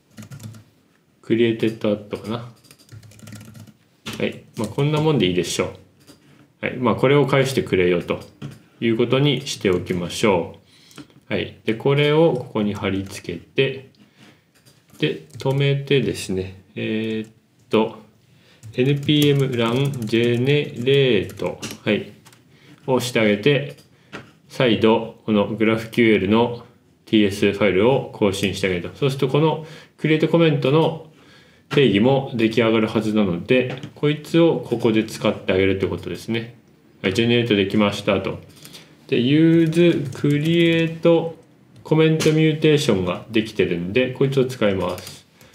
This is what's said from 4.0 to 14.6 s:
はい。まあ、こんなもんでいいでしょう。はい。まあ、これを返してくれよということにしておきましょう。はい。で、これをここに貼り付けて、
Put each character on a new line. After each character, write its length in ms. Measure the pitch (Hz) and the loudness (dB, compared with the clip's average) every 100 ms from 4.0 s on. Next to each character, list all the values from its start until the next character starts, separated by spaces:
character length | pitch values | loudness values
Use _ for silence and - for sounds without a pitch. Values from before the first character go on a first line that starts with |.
| - - | -12 -6
は 60 | |
い。 180 | 107 - - - | -6 -8 -12 -10
ま 80 | |
あ、 40 | 107 | -6
こ 140 | 120 | -2
ん 100 | 143 | -2
な 80 | 151 | 0
も 120 | 156 | 0
ん 60 | 143 | 2
で 80 | 90 | 2
い 40 | |
い 40 | |
で 100 | 90 | 0
し 140 | 85 - | -2 -4
ょ 100 | 90 - _ _ - - _ _ _ _ | -6 -8 _ _ -20 -20 _ _ _ _
う。 40 | - | -8
は 60 | |
い。 40 | - | -2
ま 140 | 123 | -2
あ、 40 | |
こ 140 | 101 131 | 2 2
れ 80 | 143 | 2
を 100 | 139 | 2
返 200 | 139 131 | 2 0
し 60 | |
て 100 | - | -2
く 140 | - 92 | 0 0
れ 120 | 90 | 2
よ 140 | 87 | 0
と 180 | 82 - - - - - _ - | -2 -6 -10 -18 -18 -18 _ -6
い 80 | 117 | -2
う 80 | 113 | 0
こ 100 | 120 | 0
と 120 | 131 | 2
に 280 | 147 139 - | 2 0 -4
し 120 | - | -4
て 120 | 101 | 0
お 100 | 90 | 0
き 140 | 90 | -2
ま 160 | 90 85 | -6 -6
し 160 | - 110 | -2 2
ょ 320 | 90 - - _ _ _ - - _ - | 2 -2 -10 _ _ _ -20 -20 _ -8
う。 20 | |
は 60 | 98 | -6
い。 200 | 92 - | -6 -8
で、 100 | - | -6
こ 200 | 110 143 | -2 0
れ 180 | 139 147 | 2 2
を 220 | 151 165 | 4 2
こ 100 | - | 0
こ 180 | - 113 | -4 -4
に 120 | 104 | -4
貼 160 | 98 98 | -4 -4
り 140 | 95 | -4
付 300 | 95 - - | -6 -12 -12
け 40 | 85 | -12
て、 520 | - - 135 - - _ _ _ - _ _ _ | -6 -2 -2 -4 -14 _ _ _ -20 _ _ _